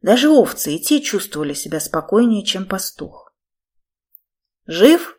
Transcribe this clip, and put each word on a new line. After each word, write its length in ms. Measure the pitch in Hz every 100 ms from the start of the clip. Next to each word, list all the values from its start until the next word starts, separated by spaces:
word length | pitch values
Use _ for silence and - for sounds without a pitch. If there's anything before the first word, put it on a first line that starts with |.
Даже 280 | 165 247 294
овцы 460 | 302 190 - - 156
и 40 |
те 220 | - 294
чувствовали 520 | 294 202 - 151 147
себя 260 | 143 151 156
спокойнее, 680 | - 160 - 208 240 214 196
чем 200 | 190 190
пастух. 720 | 196 - - 85 - _ _ _ _ _ _ _ _ _ _ _ _ _ _ -
«Жив?» 520 | 165 226 339 -